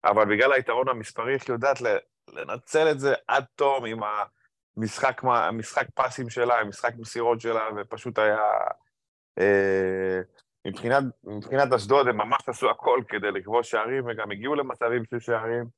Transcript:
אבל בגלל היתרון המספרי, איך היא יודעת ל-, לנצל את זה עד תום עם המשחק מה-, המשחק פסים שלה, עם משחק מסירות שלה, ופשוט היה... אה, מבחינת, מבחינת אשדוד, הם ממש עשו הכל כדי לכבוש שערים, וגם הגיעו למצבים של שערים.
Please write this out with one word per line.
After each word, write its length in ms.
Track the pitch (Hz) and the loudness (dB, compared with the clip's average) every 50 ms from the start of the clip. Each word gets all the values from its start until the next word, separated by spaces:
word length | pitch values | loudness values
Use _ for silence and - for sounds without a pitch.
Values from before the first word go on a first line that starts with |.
| - | 4
אבל 200 | - 101 107 107 | 4 6 6 4
בגלל 280 | 101 104 107 123 139 139 | 4 4 4 4 4 4
היתרון 360 | 131 127 - 117 123 131 135 | 2 2 0 0 0 2 0
המספרי, 460 | 127 117 107 - - - 113 123 135 | -2 -4 -6 -12 -8 -6 -4 -2 -2
איך 140 | 135 - - | -4 -2 -4
היא 60 | 123 | -4
יודעת 260 | 117 117 139 135 127 | 0 0 0 0 0
ל-, 160 | 123 117 104 - - _ _ _ _ - - | 0 0 0 0 -2 _ _ _ _ -18 -12
לנצל 580 | 73 - 73 101 123 _ - - 156 160 160 | -12 -8 -8 -8 -10 _ -2 2 2 4 4
את 100 | 151 135 | 2 2
זה 140 | 135 139 127 - _ - | 2 0 0 0 _ 0
עד 160 | 120 139 131 _ _ | -2 -2 -2 _ _
תום 300 | - 147 139 139 135 120 | 0 0 2 2 0 -2
עם 160 | 113 113 113 107 104 104 104 101 - _ _ _ _ _ _ _ _ _ | -4 -6 -4 -4 -4 -4 -4 -4 -6 _ _ _ _ _ _ _ _ _
המשחק 460 | - 113 107 - - - 131 127 - - | -6 -6 -6 -4 0 -2 -2 -2 0 0
מה-, 240 | 131 123 117 85 | 2 2 2 2
המשחק 400 | 82 113 113 113 - - 143 131 - - | 0 -2 -4 -8 -4 -4 -4 -4 -4 -2
פסים 360 | - 131 123 - - 127 117 | -2 -2 -2 -2 -6 -10 -8
שלה, 300 | 113 123 120 123 120 117 | -2 0 2 2 2 2
עם 80 | 110 104 | 2 -2
משחק 240 | 101 - - 120 120 117 | -6 -4 -4 -4 -4 -6
מסירות 420 | 113 113 - 120 117 117 120 113 | -16 -10 -6 -2 0 0 0 0
שלה, 280 | 113 117 113 113 110 110 107 | 0 -2 -2 -2 -2 -4 -6
ופשוט 420 | 104 101 - - 113 - 123 110 - | -8 -8 -10 -12 -10 -10 -6 0 2
היה... 240 | 107 107 104 110 107 104 104 - - - - _ _ _ _ _ _ _ _ _ _ _ _ - | 2 4 4 4 2 2 2 2 0 -2 -4 _ _ _ _ _ _ _ _ _ _ _ _ 2
אה, 840 | 90 101 101 98 98 98 95 95 95 95 92 95 95 95 92 92 92 _ _ _ _ _ _ _ _ | 4 6 6 6 4 4 2 2 2 0 0 -2 -2 -2 -2 -2 -4 _ _ _ _ _ _ _ _
מבחינת, 380 | - 95 - - 117 127 139 139 127 - _ _ | -10 -10 -6 -2 2 2 2 2 0 -6 _ _
מבחינת 480 | - 104 104 104 - 135 135 143 131 127 | -12 -12 -12 -8 -4 0 0 2 2 2
אשדוד, 360 | 117 101 104 135 143 139 123 | 0 2 4 4 4 6 4
הם 80 | 117 | 2
ממש 320 | 107 107 113 127 139 - - | 0 0 0 -2 -2 -2 -6
עשו 220 | 120 - - 117 | -6 0 0 0
הכל 300 | 110 - - - 123 131 113 - | 0 0 2 2 2 2 0 -2
כדי 220 | - 104 98 104 | -6 -4 -2 -2
לכבוש 400 | 95 98 92 101 110 120 117 - | -4 -4 -6 0 0 0 0 0
שערים, 340 | - 110 107 117 131 135 127 | -2 -2 -2 0 -2 -4 -4
וגם 240 | 120 117 110 107 104 | -4 -6 -6 -6 -8
הגיעו 240 | 104 101 110 135 151 | -8 -8 -4 -4 -2
למצבים 500 | 143 139 131 123 - 120 117 120 123 113 | -2 -2 -4 -4 -2 -2 0 0 -2 -4
של 160 | - - 120 | -4 -8 -8
שערים. 440 | 117 - 120 113 110 113 117 120 120 117 _ | -4 -2 -2 -2 -2 -2 -4 -4 -4 -8 _